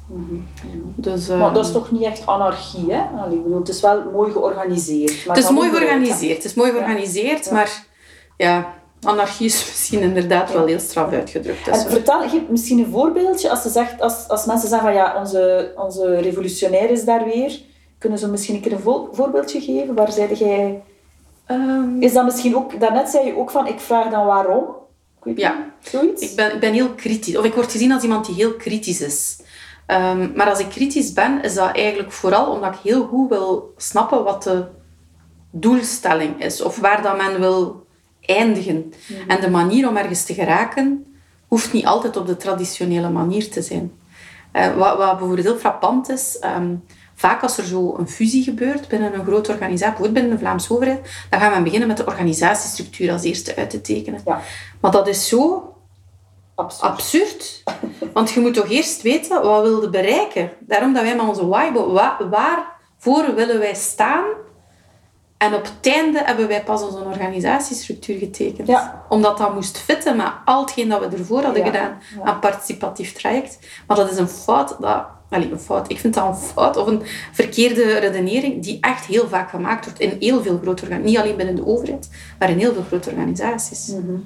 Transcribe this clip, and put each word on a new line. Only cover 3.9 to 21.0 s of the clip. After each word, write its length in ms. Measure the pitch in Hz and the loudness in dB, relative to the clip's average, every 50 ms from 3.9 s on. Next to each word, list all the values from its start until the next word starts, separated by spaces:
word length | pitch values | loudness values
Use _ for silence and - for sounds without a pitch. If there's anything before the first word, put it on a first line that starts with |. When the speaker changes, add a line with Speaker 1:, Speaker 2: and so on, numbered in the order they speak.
| 208 208 - - | 4 4 2 -2
Speaker 1:
mooi 200 | 185 202 214 214 | 0 0 0 2
georganiseerd, 920 | 208 - - 196 190 190 190 185 180 170 165 160 151 151 147 151 147 - - | 2 0 0 0 0 -2 -2 -2 -2 -2 -2 -2 0 0 2 0 0 -2 -2
maar 100 | 180 175 | 0 2
Speaker 2:
Het 20 | 262 | 4
is 60 | 254 | 4
Speaker 1:
dan 100 | 277 277 | 4 4
Speaker 2:
mooi 140 | 302 339 339 | 4 4 4
Speaker 1:
niet 80 | 320 330 | 2 2
direct, 120 | 320 285 | 2 4
hè? 60 | 285 269 | 4 4
Speaker 2:
georganiseerd, 380 | 254 240 214 170 170 156 160 | 2 2 0 0 0 -2 -2
het 100 | 160 - | -2 -4
is 80 | - - | -4 0
mooi 180 | 233 240 254 | 2 2 2
Speaker 1:
Ja. 40 | 240 240 | 2 2
Speaker 2:
georganiseerd, 680 | 202 220 220 208 196 190 175 196 214 269 302 302 - | 0 -2 -2 -2 -2 -4 -4 -2 0 0 -2 -2 -2
Speaker 1:
Ja. 60 | - 247 | 0 2
Speaker 2:
maar 320 | 214 208 208 - - - _ _ _ _ - - - - _ _ - | 2 2 2 -2 -10 -14 _ _ _ _ -20 -20 -20 -20 _ _ 0
ja, 360 | - 175 175 175 175 - - - - _ _ - | 2 2 2 2 0 -4 -10 -16 -20 _ _ -8
anarchie 440 | - - 208 208 202 202 - - 226 | -2 0 2 2 2 0 -2 -2 0
is 200 | 226 220 - - | 0 0 0 -4
misschien 360 | - - - - - - 208 | -4 -6 -6 -4 -2 0 0
inderdaad 500 | 196 180 185 180 175 175 185 180 185 - - | 0 2 2 0 2 2 2 2 2 2 2
wel 80 | 170 | 2
Speaker 1:
Ja. 60 | 160 160 | 2 2
Speaker 2:
heel 120 | 165 175 | 2 0
straf 320 | - - - 165 156 143 | -2 -4 -2 -2 -2 0
uitgedrukt, 560 | - 135 - - - 160 - - - - - - | -2 -4 -4 -4 -6 -8 -6 -6 -6 -6 -2 0
Speaker 1:
En 60 | - | 0
Speaker 2:
dus, 100 | 226 226 - 233 | 0 2 2 0
Speaker 1:
vertel, 360 | 233 226 277 285 339 330 - | 0 4 4 2 2 2 0
geef 120 | - 330 311 - | -2 -2 0 0
misschien 300 | 233 233 - - 247 240 | -2 -2 0 2 2 2
een 120 | 226 196 | 2 2
voorbeeldje. 580 | 180 220 277 320 330 359 359 370 370 - - - | 2 2 2 2 2 2 2 2 2 2 0 0
Als 120 | 247 240 | 0 0
ze 80 | - 226 | -2 0
zegt, 320 | 208 233 240 240 - - | 0 0 0 0 -2 -2
als, 260 | - 226 233 - - - | -2 -2 -2 -2 -4 -4
als 180 | 214 214 214 | -2 -2 0
mensen 240 | 226 226 233 226 208 | 0 0 0 0 2
zeggen 180 | 226 226 220 214 | 2 2 2 4
van, 100 | 202 196 | 4 4
"Ja, 180 | 190 180 - 196 | 4 2 2 -2
onze, 540 | 196 202 196 190 185 185 185 185 175 180 - | -4 -2 2 2 4 4 4 2 0 -2 -6
onze 440 | - 196 190 185 190 185 180 180 175 | -6 -6 -6 -2 0 0 2 2 2
revolutionair 680 | 175 185 175 185 190 180 180 - 196 185 185 190 208 233 | 2 0 0 -2 -4 -4 -2 0 0 2 2 4 4 4
is 160 | 240 233 214 | 2 2 4
daar 200 | 226 233 233 220 | 2 2 2 2
weer." 360 | 220 226 240 262 285 277 - - - - _ _ _ _ - | 0 0 0 -2 -2 -4 -8 -16 -20 -20 _ _ _ _ -4
Kunnen 220 | - 214 214 202 | -4 -2 -2 -2
ze 80 | 208 208 | -2 -2
misschien 260 | 202 202 - - 214 | -4 -4 -4 -4 -4
een 60 | 202 | -2
keer 100 | - 220 208 | -2 -2 -2
een 60 | 196 | -2
vo-, 300 | - 214 254 - - - | 0 2 0 0 0 -4
voorbeeldje 500 | - - 262 277 254 277 277 - - 285 | -2 0 0 2 2 0 0 -2 -4 -6
geven? 340 | 247 - 262 269 277 262 247 | -4 -2 -2 -2 -2 0 2
Waar 160 | 220 208 208 | 2 2 2
zeide 240 | - 214 208 202 208 | 2 0 0 0 2
jij 460 | - 220 208 202 202 202 196 196 202 - _ _ _ | 2 2 2 2 2 0 0 -2 -6 -12 _ _ _